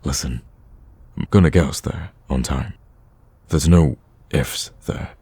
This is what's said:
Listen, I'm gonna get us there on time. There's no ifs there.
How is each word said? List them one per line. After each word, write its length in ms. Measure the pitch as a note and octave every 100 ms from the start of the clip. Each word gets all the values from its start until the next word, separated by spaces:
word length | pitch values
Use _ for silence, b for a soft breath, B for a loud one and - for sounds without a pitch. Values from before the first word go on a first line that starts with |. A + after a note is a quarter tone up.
Listen, 380 | C#2+ C2+ C#2 A#1+ - _ - - - - - -
I'm 100 | -
gonna 200 | G#2 E2+
get 140 | E2
us 160 | D2 -
there 300 | - - D#2+ _ _
on 140 | C2+
time. 320 | B1+ C2+ B1 - _ _ _ _ _ _ _
There's 200 | E2 D2+
no 300 | F2 D#2 A#1 _ _ _
ifs 420 | - C2 - - - -
there. 240 | - - -